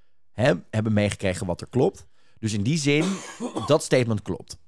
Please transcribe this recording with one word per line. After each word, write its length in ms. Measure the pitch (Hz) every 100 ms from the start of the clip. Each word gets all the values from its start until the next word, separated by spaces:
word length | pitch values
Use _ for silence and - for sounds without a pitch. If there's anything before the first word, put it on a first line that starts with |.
| - - -
hè, 200 | - 127 - -
hebben 220 | 110 110
meegekregen 540 | 104 104 - 98 87 98
wat 140 | 85
er 80 | -
klopt. 380 | 123 165 - - - - -
Dus 140 | 110
in 100 | 107
die 160 | 101 165
zin, 260 | 139 143 170 190 - -
<coughs> 280 | 240 - -
dat 160 | 151
statement 400 | - 139 117 104
klopt. 360 | - 90 - -